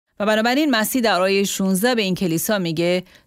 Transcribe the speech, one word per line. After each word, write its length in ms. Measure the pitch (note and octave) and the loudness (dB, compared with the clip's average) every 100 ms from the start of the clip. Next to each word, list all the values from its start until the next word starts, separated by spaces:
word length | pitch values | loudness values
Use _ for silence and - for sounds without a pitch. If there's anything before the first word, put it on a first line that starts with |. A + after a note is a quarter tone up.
| _ - | _ -6
و 60 | G#3 | 0
بنابراین 440 | G#3+ A3+ C4 D#4 | 0 2 2 2
مسیح 320 | A3+ G#3+ C4 | 0 0 0
در 180 | A3+ F3+ | 2 2
آیهٔ 240 | F#3+ G3 | 2 2
شونزده 500 | G3 - F#3+ F#3+ A#3+ | 0 -2 -2 0 0
به 80 | B3 | 0
این 120 | F#3+ | 0
کلیسا 440 | F3 F#3 D#3+ - G#3 | -2 -2 -2 -2 -2
میگه: 460 | E3+ D#3+ E3+ F3+ - - | -2 -2 0 -2 -4 -16